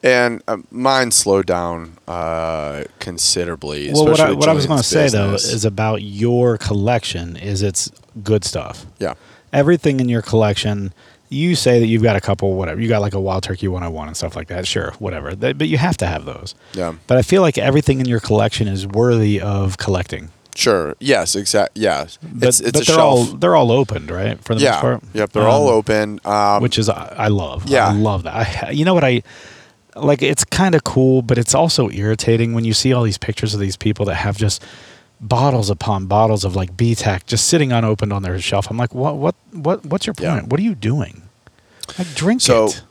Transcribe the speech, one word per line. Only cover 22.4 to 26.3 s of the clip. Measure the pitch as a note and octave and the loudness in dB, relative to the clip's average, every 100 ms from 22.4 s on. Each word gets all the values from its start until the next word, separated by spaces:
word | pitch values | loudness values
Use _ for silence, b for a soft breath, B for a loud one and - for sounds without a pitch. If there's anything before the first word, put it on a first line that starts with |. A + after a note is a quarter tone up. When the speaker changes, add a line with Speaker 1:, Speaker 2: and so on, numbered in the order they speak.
| B2+ | 2
Speaker 1:
It's, | B2 | 2
it's | A#2 | 2
Speaker 2:
but | C#3 | 0
Speaker 1:
a | B2+ | 2
Speaker 2:
they're | D#3+ | 4
Speaker 1:
shelf. | |
Speaker 2:
all, | D#3 C3 A#2+ | 6 4 2
they're | C#3 F3 E3+ | 0 2 4
all | B2 | 4
opened, | B2 C3+ F#2+ D2 | 2 0 -4 -8
right? | F2 G#2 A2 | -6 -6 -6
For | - | -4
the | A2+ | 2
Speaker 1:
Yeah. | C#3 | 2
Speaker 2:
most | F#2 | 2
part? | B2 A#2+ G#2+ | 0 -2 -6
Speaker 1:
Yep, | G#2+ G#2 | -4 -2
they're | G#2+ G#2+ | 2 4
all | C3+ C#3+ | 4 4
Speaker 2:
Um, | A2 | 2
Speaker 1:
open. | G#2 G#2+ G#2+ G#2 | 2 0 0 -4
Um, | - | -2